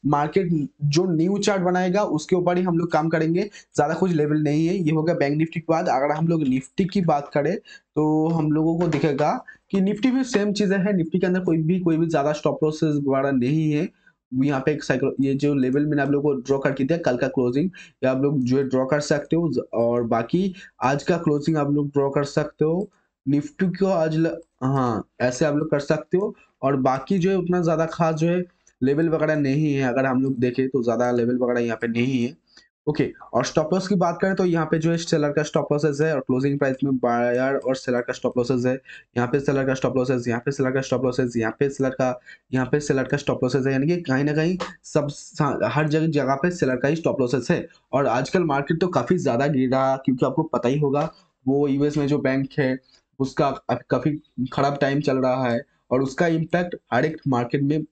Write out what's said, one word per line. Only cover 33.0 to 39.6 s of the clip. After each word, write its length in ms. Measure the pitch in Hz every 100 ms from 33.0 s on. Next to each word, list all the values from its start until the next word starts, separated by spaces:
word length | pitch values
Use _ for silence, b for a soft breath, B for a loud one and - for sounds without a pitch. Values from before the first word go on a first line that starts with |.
| 131 B B
और 120 | 110 127
स्टॉप 280 | - 156
लॉस 140 | 185 185
की 80 | 202
बात 220 | 175 165
करें 140 | 190 190
तो 100 | 185
यहाँ 200 | 165 156
पे 120 | 165
जो 120 | 160
है 60 | 165
seller 340 | 165 160 147
का 120 | 147
stop 280 | 151 160 143
losses 280 | 147 151 139
है 120 | 156
और 60 | 147
closing 380 | - 131 139 139
price 180 | 139 131
में 120 | 143 131
buyer 580 | 120 120 120 120 131 139
और 180 | 123 131
seller 260 | - 123
का 120 | 123
stop 240 | 123 123 123
losses 280 | 123 131 127
है। 80 | 131 B B B -
यहाँ 100 | 123
पे 120 | 139
seller 260 | 139 139